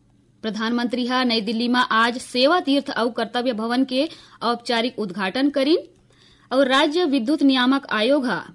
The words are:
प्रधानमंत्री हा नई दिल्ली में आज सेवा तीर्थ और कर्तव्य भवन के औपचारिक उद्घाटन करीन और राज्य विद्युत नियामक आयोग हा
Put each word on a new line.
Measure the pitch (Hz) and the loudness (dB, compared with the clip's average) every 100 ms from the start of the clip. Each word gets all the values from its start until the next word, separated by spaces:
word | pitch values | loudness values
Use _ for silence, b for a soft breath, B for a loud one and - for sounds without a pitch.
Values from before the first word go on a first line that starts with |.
| _ _ _ _ | _ _ _ _
प्रधानमंत्री | 214 208 226 240 233 254 247 | -8 -4 -4 -2 -2 -2 -2
हा | 254 | 0
नई | 247 226 | 0 0
दिल्ली | 208 226 240 | -2 -2 0
में | 247 | 0
आज | - 220 233 247 | 2 2 2 -2
सेवा | - 247 269 359 | -4 2 2 2
तीर्थ | 277 277 277 | 2 0 0
और | 220 240 | -2 -2
कर्तव्य | 233 220 247 254 | -2 -4 -2 -2
भवन | 214 226 247 | -2 -2 0
के | 262 254 320 B B B | 0 0 -2 B B B
औपचारिक | 220 240 - 233 240 - | -4 -2 -2 -2 -2 -4
उद्घाटन | 208 185 190 254 285 | -6 -4 -4 0 0
करीन | 277 269 370 - _ _ b b b b | 2 2 0 -2 _ _ b b b b
और | 262 254 | 2 4
राज्य | 277 311 330 349 | 4 2 2 0
विद्युत | 277 220 311 | 0 0 0
नियामक | 277 262 247 269 - | 2 2 2 0 -2
आयोग | 214 226 294 | -2 2 2
हा | 247 170 - | 0 -4 -8